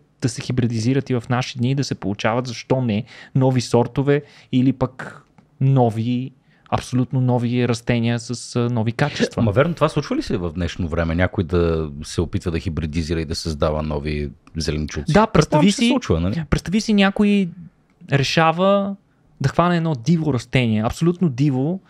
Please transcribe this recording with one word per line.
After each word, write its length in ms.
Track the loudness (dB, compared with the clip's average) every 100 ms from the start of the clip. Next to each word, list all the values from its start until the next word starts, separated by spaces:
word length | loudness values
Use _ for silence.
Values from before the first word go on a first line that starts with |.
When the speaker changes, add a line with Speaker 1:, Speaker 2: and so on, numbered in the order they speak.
| _ -4
Speaker 1:
да 80 | -4
се 120 | -4
хибридизират 680 | -4 0 0 0 0 0 0
и 60 | -4
в 80 | -2
наши 280 | -4 -4 -2
дни, 180 | 0 0
да 80 |
се 120 | -2 -4
получават, 520 | -4 -2 0 0 -2
защо 340 | -6 -2 0
не, 220 | 2 -2 -4 -14 -2 2
нови 260 | 4 2
сортове 600 | 2 2 2 0 2 0 -2 -20 -2
или 220 | 2 2
пък 500 | 2 -2 -4 -16 -16 _ _ _ 0
нови, 720 | 4 4 4 2 -2 -2 -6 _ _ _ -4
абсолютно 520 | -4 -2 -2 0 0
нови 460 | 2 2 0 0 0
растения 520 | 0 0 0 0 -2
с, 360 | -4 -10 -6 -2
а, 40 |
нови 320 | 0 0 -2
качества. 500 | -2 -2 0 -2 0
Speaker 2:
Ма 100 | 2
верно, 220 | 2 2
това 160 | 2 0
случва 260 | 0 -4 -4
ли 60 |
се 160 | -4 -4
в 140 | -4
днешно 360 | -4 -4 -4 -4
време? 280 | -2 0 0
Някой 280 | 0 0
да 460 | 0 2 2 0 -4 -8
се 180 | -8 -4
опитва 300 | -2 -2 -4
да 80 | -4
хибридизира 640 | -4 -6 -4 -4 -2 -4
и 40 | -4
да 100 | -6
създава 480 | -6 -2 0 0
нови 460 | -2 -4 -4 -4 -6 -10 -14 -6
зеленчуци? 560 | -4 -4 -4 -6 2
Speaker 1:
Да, 140 | 2 2
представи 60 |
Speaker 2:
Предполагам, 340 | 0 0 2 2
че 60 | 2
се 60 |
Speaker 1:
си, 60 | 2
Speaker 2:
случва, 300 | 2 0 0
нали? 240 | 0 -4 -2
Speaker 1:
представи 320 | -4 -2 -2
си, 120 | 2
някой 560 | 2 2 2 2 2 -2 -8 -20 _ _ _ -2
решава 840 | 0 2 2 2 4 2 2 0 -6 _ _ _ -4
да 80 | -2
хване 280 | 2 2 2
едно 180 | 0 0
диво 380 | 2 2 2
растение, 500 | -2 0 0 2 2 0
абсолютно 440 | 0 0 2 0
диво, 500 | 2 2 2 -2 -4